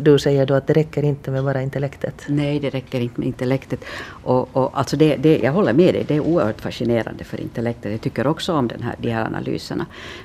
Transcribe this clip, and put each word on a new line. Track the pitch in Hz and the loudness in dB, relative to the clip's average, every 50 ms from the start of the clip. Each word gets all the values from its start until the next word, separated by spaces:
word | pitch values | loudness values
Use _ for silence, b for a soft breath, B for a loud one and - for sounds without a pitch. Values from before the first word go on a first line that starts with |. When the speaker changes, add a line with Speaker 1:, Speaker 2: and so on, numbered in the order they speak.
Speaker 1:
du | - 151 147 135 | 6 6 6 6
säger | - 147 143 139 135 | 6 4 2 2 2
då | 127 139 | 4 2
att | 135 135 | 0 2
det | - 151 | 2 2
räcker | 160 156 156 - 143 143 | 2 2 0 -2 -2 0
inte | 147 139 143 - 139 | 0 0 -2 -4 -6
med | 135 135 135 | -4 -2 -2
bara | 139 135 131 131 | -2 -2 -2 -2
intellektet. | 135 - 135 143 143 - - - - - - - - | -4 -4 -4 -4 -6 -6 -6 -8 -8 -8 -8 -6 -2
Speaker 2:
Nej, | 147 147 147 143 147 143 | -2 0 0 0 -2 -2
det | - 131 | -2 -2
räcker | 135 131 127 - - 127 | -4 -4 -6 -4 -4 -2
inte | 120 120 - - | -2 -2 -4 -4
med | - | -4
intellektet. | 131 117 - 131 123 135 135 - - 127 123 B B B B B | -4 -4 -2 0 0 0 0 -2 -4 -8 -8 B B B B B
Och, | B B B B - 127 127 - - - | B B B B 2 2 2 2 0 0
och, | 135 127 - - 139 | 0 0 0 0 -2
alltså | 135 - - | -2 0 2
det, | 143 156 156 135 | 4 4 4 4
det, | - 131 156 156 - | 4 4 4 4 6
jag | - 131 143 | 4 2 2
håller | 202 196 131 127 | 2 2 4 6
med | 165 185 160 - | 6 6 6 4
dig, | 120 - - | 2 0 0
det | 147 | 0
är | 151 | 0
oerhört | 123 151 165 170 - 107 107 - | 2 2 2 2 2 0 -2 -4
fascinerande | - 110 - - 123 117 120 113 110 - - - - | -6 -8 -6 -2 0 0 2 0 0 -2 -8 -10 -12
för | - - - | -10 -10 -8
intellektet. | - - - 123 113 117 117 120 - 107 107 | -8 -8 -6 -4 -4 -4 -4 -4 -6 -8 -6
Jag | 110 | -4
tycker | - 139 - - 110 | -6 -6 -4 -2 0
också | 139 160 - - - 170 | 0 0 -2 -2 -2 0
om | 147 123 113 | 0 0 -2
den | - - 117 | -4 -4 -6
här, | 123 - - | -6 -6 -4
de | 120 120 | -4 -4
här | 113 113 110 | -2 -2 -4
analyserna. | - 92 95 131 - - - - - - - - - B B B B B B | -4 -4 -6 -4 -4 -6 -6 -6 -6 -6 -6 -6 -8 B B B B B B